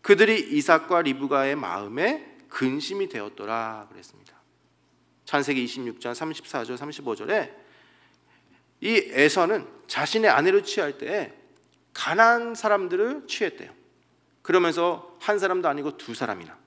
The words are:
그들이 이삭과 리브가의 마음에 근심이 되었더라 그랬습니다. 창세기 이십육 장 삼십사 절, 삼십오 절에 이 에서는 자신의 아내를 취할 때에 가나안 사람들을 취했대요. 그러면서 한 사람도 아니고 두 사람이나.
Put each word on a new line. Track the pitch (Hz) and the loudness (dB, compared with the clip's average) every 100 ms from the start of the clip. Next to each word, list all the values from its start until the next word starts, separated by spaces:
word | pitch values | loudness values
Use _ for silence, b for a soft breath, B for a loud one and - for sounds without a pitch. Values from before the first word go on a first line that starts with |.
그들이 | - 196 208 220 | 6 6 8 4
이삭과 | - 147 139 160 156 175 | 0 0 6 4 6 2
리브가의 | 143 131 139 139 135 147 | 2 -2 0 2 2 -2
마음에 | 98 92 104 123 196 302 - - _ | -4 -6 -6 -2 -2 -2 -10 -20 _
근심이 | - 131 139 - 196 190 | -4 -2 -2 -6 -6 -6
되었더라 | 120 104 - 104 113 113 110 104 | -8 -10 -12 -6 -6 -6 -12 -18
그랬습니다. | 101 - 98 - _ _ _ _ _ _ _ _ _ | -20 -20 -20 -20 _ _ _ _ _ _ _ _ _
창세기 | - 143 139 135 | -4 -2 0 -2
이십육 | 120 135 120 113 | -4 -8 -10 -10
장 | 120 | -12
삼십사 | 120 160 156 - - | -8 -10 -10 -10 -10
절, | 117 123 | -8 -10
삼십오 | 143 151 135 | -12 -10 -8
절에 | 107 107 208 - - b b b b b b b b b b _ _ | -8 -4 -4 -4 -12 b b b b b b b b b b _ _
이 | 208 226 - | 0 0 0
에서는 | 131 147 185 170 208 - - - | 4 4 4 2 0 -4 -20 -8
자신의 | - 147 220 214 | -4 -2 4 4
아내를 | 127 170 196 | 6 4 2
취할 | 202 - 151 139 | 2 -4 -4 -6
때에 | 127 202 147 - _ _ _ _ _ | -6 -6 -6 -12 _ _ _ _ _
가나안 | - - 175 226 240 233 | -8 -2 4 6 4 -2
사람들을 | 226 214 202 180 185 226 285 - | -4 0 0 0 -2 -2 -4 -8
취했대요. | - 185 - - - _ _ _ _ _ _ | -4 -4 -4 -20 -20 _ _ _ _ _ _
그러면서 | - 180 170 165 175 170 - - | 2 4 4 2 0 -2 -10 -6
한 | - 208 | -2 0
사람도 | 190 185 170 | 0 0 0
아니고 | 143 147 143 | -2 -6 -8
두 | - | -12
사람이나. | 113 113 95 82 - | -6 -6 -6 -12 -20